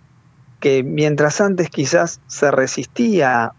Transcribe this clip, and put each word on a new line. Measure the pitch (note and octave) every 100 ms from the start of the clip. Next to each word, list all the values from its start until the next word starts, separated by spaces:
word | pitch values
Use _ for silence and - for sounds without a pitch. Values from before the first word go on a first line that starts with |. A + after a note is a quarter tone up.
| _ _ _ _ _ -
que | C#3+ C3+
mientras | C3 D#3 D3+ D3 D3 -
antes | G3+ F3+ D#3+
quizás | - C3+ E3+ E3+ - -
se | - C#3+
resistía | C3+ C3 - B2+ - A#3 G3 C3+ A#2+ A2+